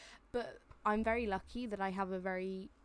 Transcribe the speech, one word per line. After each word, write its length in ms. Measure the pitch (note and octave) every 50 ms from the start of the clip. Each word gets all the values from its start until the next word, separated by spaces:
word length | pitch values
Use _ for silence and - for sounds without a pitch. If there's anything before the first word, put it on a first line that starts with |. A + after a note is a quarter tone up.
| - - - - - -
But 280 | - A#3+ A#3 - A2+ - - - - - -
I'm 180 | G#3+ G#3 A3 A3
very 220 | A3 A3+ A#3+ A#3+
lucky 400 | G#3 F#3+ F#3 - - - A#3 B3
that 160 | A3+ G3+ G3
I 80 | G3 F#3+
have 200 | F#3 G3 G3 F#3
a 80 | F#3+ F#3
very, 500 | F3+ F#3+ F#3 F#3 F#3 F#3+ F#3+ F#3+ F#3+ - - - -